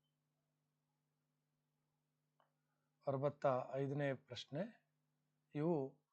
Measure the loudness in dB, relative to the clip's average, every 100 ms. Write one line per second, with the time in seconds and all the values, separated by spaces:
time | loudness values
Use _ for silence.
0 | _ _ _ _ _ _ _ _ _ _
1 | _ _ _ _ _ _ _ _ _ _
2 | _ _ _ _ _ _ _ _ _ _
3 | -2 0 0 2 2 2 0 -2 -2 0
4 | -2 -2 -6 -12 -8 -6 -6 -8 _ _
5 | _ _ _ _ _ -2 2 2 0 -6
6 | _